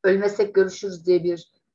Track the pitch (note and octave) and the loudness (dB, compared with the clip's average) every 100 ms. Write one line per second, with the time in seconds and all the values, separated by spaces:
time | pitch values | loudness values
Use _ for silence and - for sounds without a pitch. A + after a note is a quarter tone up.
0 | F#3 G3 G3+ G#3 G3+ G3 F#3 - G3 F3 | 0 2 0 -2 0 2 0 -2 -12 -6
1 | F3 F3+ F3 E3+ - _ _ | 0 0 0 -6 -10 _ _